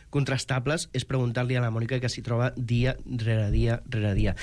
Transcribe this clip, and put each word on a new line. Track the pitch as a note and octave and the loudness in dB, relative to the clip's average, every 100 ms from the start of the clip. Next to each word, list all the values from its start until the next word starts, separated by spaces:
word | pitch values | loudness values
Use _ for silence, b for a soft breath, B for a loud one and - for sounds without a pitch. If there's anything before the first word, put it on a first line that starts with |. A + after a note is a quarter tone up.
| B | B
contrastables, | C#3+ C3+ C3 - C3 B2+ E3 - | -2 0 -2 -2 -2 0 -2 -2
és | B2+ - | -6 -2
preguntar-li | C3 B2 B2 B2 B2+ | -2 0 0 0 0
a | |
la | A#2+ | 0
Mònica, | A2+ A2+ B2+ | 0 -2 -2
que | A#2+ | -2
s'hi | - | -4
troba | A2 A#2+ B2 - | -2 0 0 -2
dia | A#2 A#2+ B2 - | 0 2 2 0
rere | - B2 A2 A2 G#2 | -6 -2 0 2 4
dia | A2+ A#2 A#2 | 4 4 0
rere | - A2+ G#2 G2 | -2 -2 2 4
dia. | G#2 F#2+ | 2 0